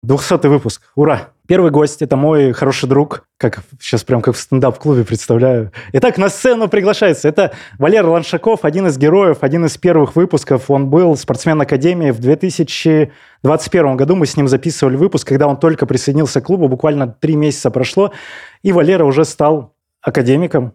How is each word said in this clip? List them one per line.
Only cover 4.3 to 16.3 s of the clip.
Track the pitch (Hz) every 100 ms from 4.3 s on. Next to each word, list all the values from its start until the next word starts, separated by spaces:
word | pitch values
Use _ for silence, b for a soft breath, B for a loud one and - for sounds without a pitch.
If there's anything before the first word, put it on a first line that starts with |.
| 120
в |
стендап-клубе | - 131 131 120 151 131
представляю. | 113 113 - 117 127 123 107 B B
Итак, | - 247 196
на | 196
сцену | - 262 233 214
приглашается. | 202 190 202 208 151 147
Это | 156 190 B B B
Валера | 143 214 175
Ланшаков, | 170 160 170 220 226
один | 156 160 190
из | 135
героев, | 147 185 190 147
один | 139 160 165
из | -
первых | 185 160 139 165
выпусков. | 185 147 - 131 -
Он | 139 135
был | 151 180 147
спортсмен | - 147 - 156
Академии | 139 139 156 180 151
в | 113
две | 120 151
тысячи | 185 - 156 - 160 156 147 b b b
двадцать | 131 160 -
первом | 185 147 127
году. | 139 185
Мы | 147
с | -
ним | 139
записывали | 131 165 156 135 131
выпуск, | 190 156 -
когда | 135 147
он | 135
только | 165 160 135
присоединился | 127 - 143 151